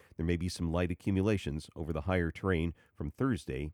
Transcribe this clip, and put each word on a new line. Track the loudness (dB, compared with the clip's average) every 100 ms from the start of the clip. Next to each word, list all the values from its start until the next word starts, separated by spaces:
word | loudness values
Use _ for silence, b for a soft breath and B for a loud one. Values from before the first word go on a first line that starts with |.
| b b
There | 0
may | 2
be | 0
some | -2 0
light | 2 0
accumulations | 0 0 2 4 2 0 -6 -8 -10
over | -4
the | -2
higher | 2 2 2
terrain | 0 0 2 0 -4 b -8
from | -8
Thursday | -2 0 0 -2 -6 -6